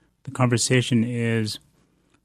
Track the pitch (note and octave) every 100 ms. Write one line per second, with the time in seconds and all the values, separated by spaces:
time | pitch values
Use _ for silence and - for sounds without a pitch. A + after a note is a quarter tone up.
0 | _ _ - - B2 A#2 - B2+ - A#2
1 | A#2+ A#2+ A#2 A2+ G#2+ - _ _ _ _
2 | _ _